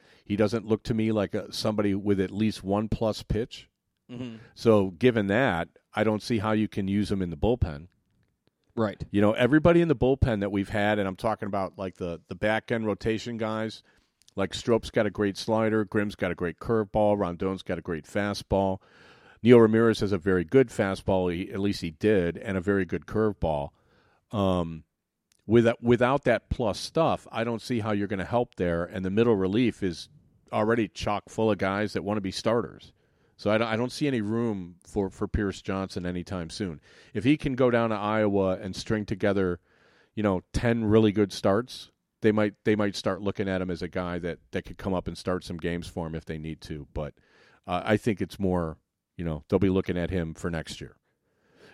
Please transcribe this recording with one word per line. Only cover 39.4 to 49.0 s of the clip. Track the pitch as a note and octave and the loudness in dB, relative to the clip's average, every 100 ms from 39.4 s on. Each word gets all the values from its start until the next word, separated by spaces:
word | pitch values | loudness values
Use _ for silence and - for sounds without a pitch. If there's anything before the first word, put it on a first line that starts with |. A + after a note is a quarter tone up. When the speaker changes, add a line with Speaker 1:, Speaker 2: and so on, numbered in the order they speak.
| F#2 F2 _ _ _ _ _ | 0 -2 _ _ _ _ _
Speaker 1:
you | - | -2
know, | G#2 F#2 - | 0 0 -2
ten | - A#2+ A#2 | -2 0 0
really | A2 A2 A2 | 4 6 6
good | G2 G2+ | 4 0
starts, | - G#2 G2+ B2+ - - _ _ - | 0 0 0 -2 -12 -18 _ _ 0
they | A2 | 2
might, | G#2+ G#2 - | 2 0 0
they | A2+ G#2+ | 0 2
might | G#2 - | 0 -2
start | G#2+ F#2 | -4 -4
looking | G2+ - F#2+ | -4 -4 -2
at | F#2 | -2
him | F#2 | -4
as | E2 | -6
a | F2 | -6
guy | F#2 F2+ F2 | -6 -4 -4
that, | E2+ D#2 _ | -6 -8 _
that | F#2+ | -10
could | - F2 | -10 -8
come | G2+ | -4
up | F2+ F2 | -4 -4
and | E2+ | -8
start | - F2+ | -6 -6
some | - F2 | -6 -8
games | E2+ F2 E2 | -6 -6 -8
for | - E2 | -8 -8
him | |
if | D#2+ | -8
they | - D#2+ | -10 -10
need | D#2 D#2 | -10 -12
to. | - D#2 C#2 | -12 -12 -10
But, | - C#2+ - _ _ _ _ - | -8 -8 -12 _ _ _ _ -6
uh, | F2+ | -4
I | - G#2+ | 0 0
think | - F#2+ | 0 -2
it's | F#2+ - | -6 -4
more, | G2 F2+ E2 D#2 _ _ | 0 0 -2 -8 _ _